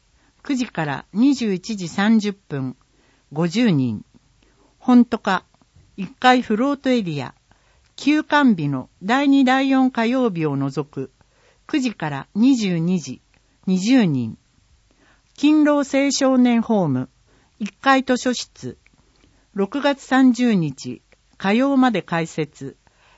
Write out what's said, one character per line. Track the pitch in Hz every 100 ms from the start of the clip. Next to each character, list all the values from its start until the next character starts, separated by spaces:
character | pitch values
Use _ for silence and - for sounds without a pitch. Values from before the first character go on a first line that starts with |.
| _ _ _ _
九 | -
時 | 254 240
か | -
ら | 151 135 -
二 | 190 269
十 | 269 226
一 | 180 202 208
時 | 165
三 | - 208 226
十 | 202
分、 | 196 - 143 131 - _ _ _ _ -
五 | 147 175
十 | 196 240
人。 | 147 127 104 - _ _ _ _ _ _ _
本 | - 247
と | 240 214
か、 | 208 180 - _ _ _ _ -
一 | 180
階 | - 254 254
フ | - 214
ロ | 277
ー | 277
ト | 262
エ | 247
リ | 175 143
ア。 | 123 - _ _ _ _ _ -
休 | 277 302
館 | - 294 269
日 | 170 143
の | 135 - _
第 | 190 262 285
二、 | 277
第 | 254 269 269
四 | 262 254
火 | 233 233
曜 | 262 240
日 | 170 156
を | 139
除 | 139 143 143
く、 | 139 131 _ _ _ _ _ -
九 | 311
時 | 254
か | - 156
ら | 139 -
二 | 202 254 247
十 | 202 170
二 | 165 185
時、 | 135 - _ _ _ _ -
二 | 185
十 | 208 262
人。 | 180 131 113 - _ _ _ _ _ _ _ _ _ -
勤 | 294 311
労 | 294 294
青 | 277 269 277
少 | - 262 262
年 | 247 233
ホ | 220 214
ー | 160
ム、 | 127 131 _ _ _ _ -
一 | 208
階 | - 269 269
図 | 262 247
書 | 254
室。 | 240 - - 127 - _ _ _ _ _ _ _
六 | 196 196 285
月 | 285 277
三 | - 262 262
十 | 240 247
日、 | 196 151 - 123 - _ _ _ -
火 | 196
曜 | 226 277 269
ま | 254
で | 196
開 | - 165 160
設。 | - 151 - 135 - _ _ _